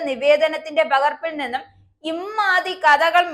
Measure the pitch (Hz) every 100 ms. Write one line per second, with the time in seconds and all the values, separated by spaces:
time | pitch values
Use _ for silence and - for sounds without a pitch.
0 | 294 247 285 294 311 311 320 302 302 269
1 | 294 285 330 302 262 254 - _ _ _
2 | 311 330 392 440 403 359 370 370 311 285
3 | 330 349 349